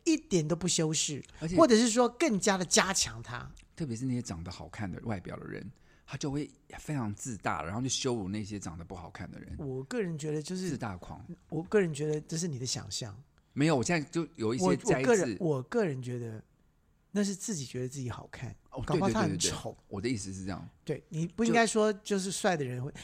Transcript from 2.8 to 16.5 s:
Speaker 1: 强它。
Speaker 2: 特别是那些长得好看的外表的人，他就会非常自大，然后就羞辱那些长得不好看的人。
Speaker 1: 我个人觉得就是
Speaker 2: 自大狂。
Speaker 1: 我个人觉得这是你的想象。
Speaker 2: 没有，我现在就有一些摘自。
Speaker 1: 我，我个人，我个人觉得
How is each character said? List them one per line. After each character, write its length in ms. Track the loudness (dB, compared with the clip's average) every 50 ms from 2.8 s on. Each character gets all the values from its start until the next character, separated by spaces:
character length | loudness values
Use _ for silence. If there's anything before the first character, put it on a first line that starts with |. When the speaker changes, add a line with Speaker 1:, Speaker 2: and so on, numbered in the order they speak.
| 4 4 2
Speaker 1:
强 300 | 0 0 0 -2 -8 -10
它。 280 | -10 -10 -10 -10 -12 -14 -18 -20 _ _
Speaker 2:
特 120 | -8 -6
别 100 | -4 -4
是 80 | -4 -2
那 80 | -2 -2
些 80 | -2
长 240 | -2 -4 -6 -6 -6
得 80 | -8 -10
好 160 | -12 -12 -12
看 240 | -8 -8 -6 -6 -6
的 80 | -6 -4
外 140 | -4 -4 -4
表 160 | -6 -8 -10 -10
的 80 | -10
人， 200 | -10 -10 -10 -10 -12 -14 -18 _ _ _ _ _
他 140 | -12 -10 -6
就 120 | -4 -4
会 200 | -2 -2 -4 -6 -10 _ _ -20 -18 -14
非 140 | -8 -6 -4
常 220 | -2 -2 -2 -4
自 200 | -6 -8 -8 -8 -6
大， 240 | -4 -4 -2 -2 -4
然 120 | -4 -4
后 60 | -4
就 80 | -2 -2
羞 260 | -2 0 0 0 0
辱 140 | 0 -2 -4
那 160 | -4 -4 -4
些 140 | -6 -8 -8
长 180 | -8 -8 -10
得 80 | -10 -10
不 100 | -12 -12
好 160 | -12 -12 -14
看 200 | -12 -12 -12 -12
的 100 | -12 -14
人。 160 | -14 -12 -10
Speaker 1:
我 260 | -8 -6 -6 -6 -6 -6
个 180 | -4 -2 -2 -2
人 160 | -2 -4 -4
觉 120 | -4 -2
得 120 | -2 -4 -4
就 120 | -4 -6
是 140 | -4 -2 -2
Speaker 2:
自 80 | -4
大 220 | -2 -4 -6 -6 -8
狂。 280 | -10 -12 -12 -12 -12 -14 -16 -16 _ _
Speaker 1:
我 140 | -6 -6 -2
个 180 | 2 4 4
人 140 | 4 4 2
觉 120 | -2 -2
得 140 | 0 0 -2
这 160 | -2 -4 -4
是 100 | -4 -2
你 120 | -4 -4 -4
的 80 | -4
想 240 | -4 -4 -6 -6 -6
象。 280 | -6 -6 -6 -8 -10 -14 -18 _ _ _ _ _ _
Speaker 2:
没 140 | 2 4 4
有， 80 | 6
我 60 | 4 4
现 160 | 4 2 2
在 80 | 0 0
就 180 | -2 -2 -2 -2 -4
有 180 | -2 0 0 2
一 40 | 4
些 180 | 4 4 4
摘 240 | 4 4 2 2 4
自。 0 |
Speaker 1:
我， 0 |
我 20 | 6
个 140 | 6 6
人， 200 | 6 4 2 0 0
我 220 | 0 0 0 0 -2
个 240 | -2 0 0 2
人 160 | 2 0 -2 -6
觉 160 | -6 -6 -6
得 260 | -6 -8 -10 -12 -14 _